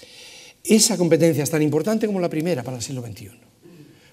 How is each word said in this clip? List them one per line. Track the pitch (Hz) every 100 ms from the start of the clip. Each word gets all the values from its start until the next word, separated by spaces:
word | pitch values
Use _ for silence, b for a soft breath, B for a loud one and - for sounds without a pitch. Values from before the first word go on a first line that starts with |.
| B B B B B B
Esa | - 214 - 180
competencia | 170 156 165 143
es | 143
tan | 156
importante | 151 151 156 220 214
como | 196
la | 170
primera | 156 170 139
para | 120 123
el |
siglo | 113 131
veintiuno, | 117 98 101 - _ _ - 156 B B B